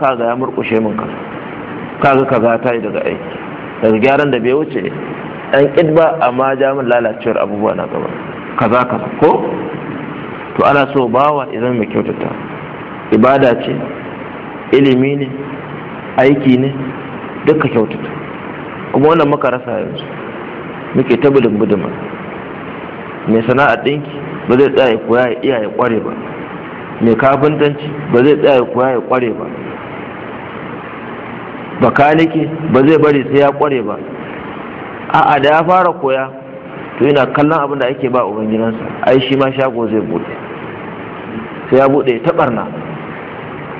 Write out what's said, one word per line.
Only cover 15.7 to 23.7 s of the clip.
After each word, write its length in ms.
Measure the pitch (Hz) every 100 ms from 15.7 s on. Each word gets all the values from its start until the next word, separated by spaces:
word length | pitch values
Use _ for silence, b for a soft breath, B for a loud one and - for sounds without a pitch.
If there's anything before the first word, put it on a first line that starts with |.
| - - - - -
aiki 400 | 131 143 131 123
ne, 160 | 135 135 131 - - - - - 147
duka 220 | 156 127
kyautata. 400 | 117 107 - - - - - - - - - -
Kuma 160 | 131 151
wannan 180 | 165 143
muka 200 | 147 127
rasa 200 | 127 123
yanzu. 320 | 107 90 - - - - - - - - - - 127
Muke 240 | 135 117
ta 80 | 139
budin-buduma. 600 | 139 117 104 110 98 69 - - - - - - - - - - - - - -
Mai 140 | 113
sana'ar 400 | 113 127 139